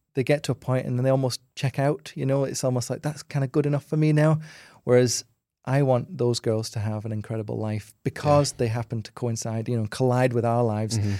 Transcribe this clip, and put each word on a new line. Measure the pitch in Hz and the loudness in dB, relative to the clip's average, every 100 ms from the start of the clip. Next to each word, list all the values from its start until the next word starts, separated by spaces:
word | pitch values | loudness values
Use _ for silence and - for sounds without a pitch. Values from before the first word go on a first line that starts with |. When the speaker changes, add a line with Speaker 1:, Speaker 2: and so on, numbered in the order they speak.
| _ - | _ -4
Speaker 1:
they | |
get | 123 147 | 0 0
to | - | 0
a | 131 | -4
point | - 131 - | -2 -2 -2
and | 123 | 0
then | |
they | 131 | 2
almost | 135 127 - _ - | 2 0 -4 _ -6
check | 135 - | -4 0
out, | 139 147 - - | -2 -2 -8 -6
you | 135 | -2
know, | 139 135 | 0 -2
it's | 139 | -2
almost | 131 127 - | -2 -2 -2
like, | 123 | -6
"That's | 147 151 | -6 -8
kinda | - 143 131 | -6 -4 0
good | 156 143 | 0 0
enough | 143 | -2
for | - 156 | -2 0
me | 156 | 4
now." | 151 156 156 - - - - - | 4 4 2 -2 -18 -20 -8 2
Whereas | 123 123 - - _ _ _ - | 4 4 0 -8 _ _ _ -2
I | 139 | 2
want | 135 123 120 151 | 4 2 0 -2
those | 120 117 | 0 0
girls | 120 110 110 | 0 -2 -2
to | 110 | -4
have | 107 107 110 | -4 -4 -6
an | |
incredible | 107 104 110 107 117 | -6 -6 -6 -6 -6
life | 107 107 - _ | -4 -6 -8 _
because | - - 147 147 143 | -8 -4 2 4 2
Speaker 2:
Yeah. | - | 0
Speaker 1:
they | 117 | -2
happen | 117 113 113 | -2 -4 -8
to | - | -8
coincide, | - 120 113 113 113 113 | -6 -4 -4 -4 -4 -2
you | 120 | -2
know, | 107 | -2
collide | - 127 123 127 | 0 2 4 2
with | 120 | 2
our | 117 117 | 2 2
lives, | 120 107 110 113 | 2 0 -2 -2
Speaker 2:
Mm-hmm. | 104 | -2